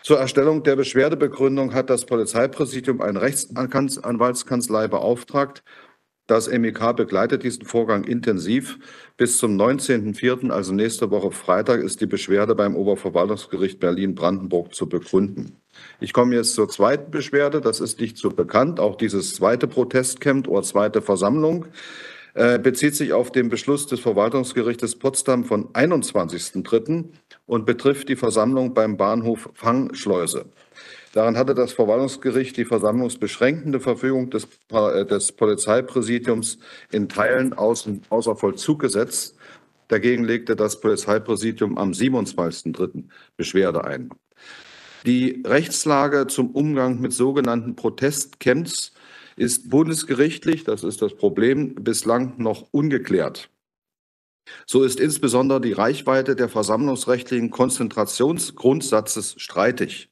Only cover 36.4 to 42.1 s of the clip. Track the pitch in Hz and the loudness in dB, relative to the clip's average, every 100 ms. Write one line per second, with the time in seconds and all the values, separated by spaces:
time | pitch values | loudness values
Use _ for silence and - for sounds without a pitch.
36.4 | 107 - - - - 107 98 101 110 127 | -2 -10 -18 -20 -6 -4 -2 0 2 2
37.4 | 131 - 110 113 107 98 - 113 113 107 | 0 0 0 0 -4 -8 -2 -2 0 0
38.4 | 101 95 - 151 139 95 120 - - _ | -2 -2 -2 0 0 0 -2 -4 -8 _
39.4 | - - _ _ _ 107 117 123 117 117 | -20 -20 _ _ _ 4 6 4 0 -2
40.4 | 117 104 107 - 110 101 101 107 107 104 | 0 0 0 2 0 2 2 0 0 -2
41.4 | 113 110 104 - 98 87 127 | -2 -2 -2 0 -2 0 0